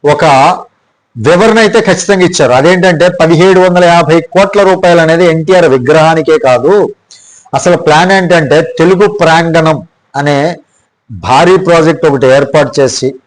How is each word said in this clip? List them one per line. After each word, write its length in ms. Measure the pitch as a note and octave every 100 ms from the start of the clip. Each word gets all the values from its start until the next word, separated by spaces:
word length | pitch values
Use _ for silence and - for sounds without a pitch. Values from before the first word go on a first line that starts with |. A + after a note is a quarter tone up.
ఒక 200 | D3 D3 D#3+ C3+ D3 F#3 - _ _ _ _ A#2+
వివరణ 400 | A2 F3 A3 A3
అయితే 220 | G#3+ A3
ఖచ్చితంగా 440 | G3+ F3 - G3
ఇచ్చారు. 280 | F3+ - C3+
అదేంటంటే 560 | B2 D3+ F#3 F#3 E3 F3+
పదిహేడు 520 | F3+ D#3+ E3 F#3 F#3
వందల 240 | F#3 F3+
యాభై 360 | F3 E3+ D#3 E3
కోట్ల 420 | E3 F3+ G3 G3+
రూపాయలు 380 | F#3+ F#3 F#3 E3+
అనేది 260 | D#3+ E3 F3
ఎన్టీఆర్ 380 | D#3+ D#3+ F#3
విగ్రహానికే 760 | E3 C3 B2 D3+ D#3+ D#3+ D#3 D#3
కాదు, 500 | C3+ B2 C3+ G3+ D#3+ - _ - - - _
అసలు 220 | C#3 F3+ F3
ప్లాన్ 360 | E3+ D3+ F#3
ఏంటంటే 500 | G3 F3+ F3 D3 C#3+
తెలుగు 440 | E3 - E3+ F#3 G#3
ప్రాంగణం 800 | - E3 E3 E3 E3 D#3+ D#3 - _ _ C#3
అనే 400 | C#3+ C#3+ D3+ F3 _ _ _ _ _
భారీ 460 | G#2 F#2 C3 F3 F#3
ప్రాజెక్ట్ 500 | - E3 D#3+ D#3+ D#3
ఒకటి 200 | C#3 C3
ఏర్పాటు 540 | C3+ C#3+ D#3 C3+ -
చేసి 340 | C3+ - C3 -